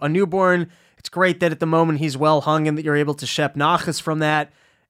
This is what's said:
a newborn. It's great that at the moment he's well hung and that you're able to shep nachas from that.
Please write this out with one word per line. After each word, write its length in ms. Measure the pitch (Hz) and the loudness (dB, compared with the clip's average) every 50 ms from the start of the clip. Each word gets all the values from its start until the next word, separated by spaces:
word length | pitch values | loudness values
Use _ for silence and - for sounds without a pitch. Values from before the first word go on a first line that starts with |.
a 60 | 143 147 | -2 -2
newborn. 600 | 156 185 202 170 165 190 190 180 180 175 170 170 - _ _ _ _ _ | 0 0 0 0 0 0 2 2 2 2 0 -4 -8 _ _ _ _ _
It's 100 | _ - | _ -10
great 320 | - 175 185 185 170 180 | -2 0 0 0 2 2
that 120 | 180 170 | 0 -2
at 80 | 156 - | 0 -2
the 60 | 170 | -2
moment 340 | 160 160 160 160 165 156 139 | 0 2 2 2 2 2 0
he's 160 | 160 156 131 131 | -2 -4 -2 0
well 240 | 151 156 156 147 | 2 2 2 2
hung 260 | 135 151 156 160 156 156 | 2 0 0 0 0 0
and 80 | 151 | -2
that 80 | 156 156 | -2 -2
you're 120 | 151 147 | -2 0
able 180 | 147 147 143 143 | 0 0 -2 -4
to 120 | 143 147 | -6 -6
shep 280 | 123 - - 151 135 - | -6 -2 -2 -2 -2 -2
nachas 460 | 143 143 156 180 165 - 180 151 - | 0 0 2 2 0 0 -2 -6 -6
from 180 | - 170 156 156 | -4 -4 -2 0
that. 340 | 156 151 151 151 147 151 _ _ _ _ _ _ _ _ | 0 0 0 0 -2 -4 _ _ _ _ _ _ _ _